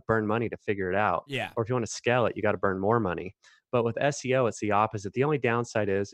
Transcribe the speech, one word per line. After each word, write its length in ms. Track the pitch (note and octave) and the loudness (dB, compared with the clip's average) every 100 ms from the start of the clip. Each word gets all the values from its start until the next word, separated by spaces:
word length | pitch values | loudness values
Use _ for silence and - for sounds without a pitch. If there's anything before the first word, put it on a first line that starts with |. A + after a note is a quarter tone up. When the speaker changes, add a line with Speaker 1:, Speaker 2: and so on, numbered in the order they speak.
| - | 0
Speaker 1:
burn 200 | A2+ G#2 | 0 2
money 200 | A2+ A2+ | 0 -2
to 100 | F#2+ | -4
figure 340 | - G2 F#2 | -4 -2 0
it 40 | G2 | 0
out. 280 | G#2 F2 - | 2 0 -4
Speaker 2:
Yeah. 240 | C3 G2 - | -6 -4 -4
Speaker 1:
Or 60 | |
if 60 | A2+ | -2
you 60 | B2+ | -2
wanna 120 | G#2+ | -2
scale 400 | - A#2+ B2 G#2+ | -4 0 2 2
it, 100 | - | 0
you 60 | |
gotta 160 | G#2 F#2+ | 0 0
burn 200 | G2 F#2+ | 0 0
more 200 | G2 A#2 | 2 2
money. 360 | F#2+ D#2+ F#2 - - _ _ | 2 -2 -8 -14 -20 _ _
But 120 | B2 | 0
with 140 | A#2 - | 0 0
S 240 | C#3 C#3+ | -2 -2
E 120 | B2 C3 | 0 2
O, 100 | A#2 | 2
it's 140 | - | 0
the 120 | G#2 | 0
opposite. 400 | G#2 A2 G#2+ G2 | 2 2 -2 -6
The 100 | A#2+ | -2
only 160 | C#3+ D3 | 0 2
downside 500 | A#2+ A#2 A#2 A2 G2+ | 2 0 0 -2 0
is 240 | G2 G2+ | 0 -2